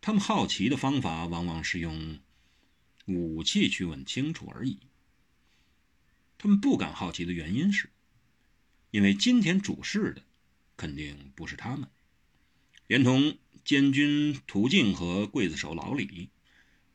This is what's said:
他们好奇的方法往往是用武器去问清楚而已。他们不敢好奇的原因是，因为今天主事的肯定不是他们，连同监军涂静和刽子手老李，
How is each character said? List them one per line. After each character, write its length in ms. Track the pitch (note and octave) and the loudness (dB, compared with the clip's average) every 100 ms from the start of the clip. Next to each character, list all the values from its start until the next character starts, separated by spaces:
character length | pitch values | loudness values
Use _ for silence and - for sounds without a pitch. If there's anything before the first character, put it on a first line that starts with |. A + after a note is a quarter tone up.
他 120 | - | 2
们 80 | G#3+ | 0
好 260 | - G#3+ G#2 | 2 0 0
奇 220 | - G2+ | 0 0
的 80 | C#3 | 0
方 260 | C3+ C#3 | 0 0
法 240 | F#2 D#2+ E2+ | -2 -4 -4
往 180 | E2+ | -4
往 180 | F2 E2 | -4 -4
是 180 | D#2 F2+ | -4 -4
用 400 | E2 D#2+ D#2+ D#2 _ _ _ _ _ _ _ _ - | -4 -6 -10 -12 _ _ _ _ _ _ _ _ -6
武 360 | F#2 E2 D#2+ | -4 -4 -4
器 260 | E2+ G#3 D3+ | -2 0 0
去 160 | - | 0
问 220 | F2+ D2 C2+ | -6 -8 -8
清 260 | - C#3+ | -6 -6
楚 140 | E3 - | -6 -12
而 120 | - C4 | -8 -8
已。 120 | G3+ _ _ _ _ _ _ _ _ _ _ _ _ _ _ _ _ | -8 _ _ _ _ _ _ _ _ _ _ _ _ _ _ _ _
他 100 | G#3 | 4
们 120 | G3+ | 4
不 160 | C4+ C4 | 4 2
敢 160 | E2 | 0
好 180 | - F2+ | -4 -8
奇 140 | - | -6
的 80 | E2+ | -4
原 220 | F2 D#2 | -4 -2
因 180 | G#2+ F#3 | 0 2
是， 180 | G3+ - _ _ _ _ _ _ _ _ _ _ | 0 -4 _ _ _ _ _ _ _ _ _ _
因 120 | G#2 | 2
为 120 | G2+ | 4
今 260 | C#3+ A#3+ B3 | 4 4 4
天 200 | G3 F#3 | 4 2
主 220 | G3 - | 0 -6
事 300 | - G3+ E3+ | -4 -2 -4
的 120 | - _ _ _ _ _ - | -6 _ _ _ _ _ -12
肯 180 | D#2 C#2+ | -10 -8
定 360 | D3 D2 C#2 | -10 -12 -18
不 120 | - - | -14 -12
是 100 | - | -10
他 200 | - C3+ | -8 -8
们， 120 | C3 _ _ _ _ _ _ _ _ _ _ | -10 _ _ _ _ _ _ _ _ _ _
连 160 | A#2 | 4
同 360 | B2+ C3 D3 - _ - | 6 6 4 0 _ -16
监 280 | - C#3+ C#3 | 0 4 4
军 480 | C#3 D3 D3 D3 C#3 - | 4 4 2 0 -2 -6
涂 220 | G2 A#2 | 0 4
静 260 | F#3 A#2 | 4 4
和 320 | F2 F2 F2+ G#2 | 0 -2 -2 -2
刽 220 | C#3+ F#2+ | -2 -2
子 80 | D#2 | -2
手 180 | D2+ | -8
老 200 | E2 E2 | -8 -6
李， 360 | C#3 G2+ F#2 F#2 _ _ _ _ _ _ | -6 -6 -10 -16 _ _ _ _ _ _